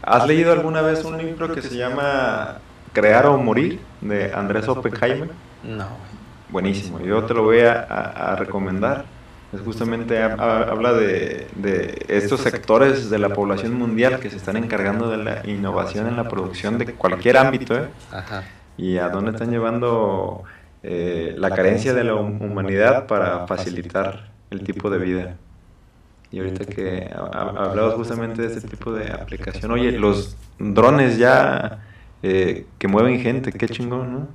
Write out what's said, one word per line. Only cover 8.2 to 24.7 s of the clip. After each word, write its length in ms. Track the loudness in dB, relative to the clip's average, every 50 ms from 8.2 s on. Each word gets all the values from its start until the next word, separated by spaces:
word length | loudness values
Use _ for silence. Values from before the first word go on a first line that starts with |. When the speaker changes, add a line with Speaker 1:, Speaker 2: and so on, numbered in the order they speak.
| -2 -2
Speaker 1:
a 40 | -2
recomendar. 680 | -2 -4 -4 -4 -4 -2 -2 -2 0 0 0 -2 -2 -6 -12 -18 -20 -20 -20 -20 -20 -18 -14
Es 80 | -12 -10
justamente 600 | -8 -8 -6 -4 -4 -4 -4 -4 -2 -2 0 2
ha-, 120 | 2 0 0 0
ha-, 240 | 0 0 2 2 0 0
habla 220 | 0 0 2 2
de, 560 | 4 4 4 2 2 0 -2 -4 -4 -8 -10 -10 -10
de 480 | -4 -2 0 0 0 -2 -4 -6 -10 -4 0
estos 320 | 0 2 2 2 0 0
sectores 680 | 0 -2 -2 -2 2 4 6 6 8 6 6 2 0 -2
de 80 | 0 0
la 120 | 0 0
población 440 | 0 0 0 0 0 -2 -2 -4 -2
mundial 460 | -2 -2 -2 2 2 2 2 2 0
que 100 | -6 -8
se 60 | -10
están 200 | -8 -8 -4 -4
encargando 540 | -4 -4 -2 -2 -2 0 0 0 0 -2 -2
de 60 | -2
la 260 | -4 -4 -4 -6 -6 -6
innovación 600 | -6 -6 -4 -2 -2 -2 -2 -2 -2 -4 -4 -2
en 100 | -2 -2
la 120 | -2 -4 -4
producción 500 | -4 -4 -6 -6 -6 -6 -4 -2 -2 -2
de 80 | -4 -4 -4
cualquier 420 | -6 -4 -4 -4 0 2 4 6
ámbito, 400 | 6 6 4 2 -2 -2 -2 -2
¿eh? 120 | -2 -2 -6 -10 -18 -20 -14
Speaker 2:
Ajá. 320 | -12 -12 -12 -10 -10 -12 -12 -14 -20 -20 -20 -20 -12
Speaker 1:
Y 220 | -6 -4 -2 -2 0
a 100 | -2 -2
dónde 240 | -2 -2 -4 -4
están 180 | -4 -4 -4 -4
llevando, 960 | -2 -2 -2 -2 -2 0 0 0 2 2 2 0 0 -2 -4 -6 -8 -10 -14 -18 -20 -20 -20 -20 -20 _ -10
eh, 500 | -6 -4 -4 -2 -2 -2 -4 -4 -6 -4
la 140 | -2 -2 0
carencia 420 | 2 4 4 4 4 4 2 2 2
de 100 | 2 2
la 100 | 2 0
hum-, 260 | 0 -2 -2 -4 -6
humanidad 680 | -6 -4 -4 -4 -2 0 2 4 6 6 6 4 2 0
para 380 | 0 0 2 0 0 -4 -4 -4
facilitar 840 | -4 -4 -4 -6 -6 -6 -8 -4 -4 -2 -2 -2 -6 -10 -16 -20 -20 _ _ _
el 120 | -12 -10
tipo 260 | -8 -8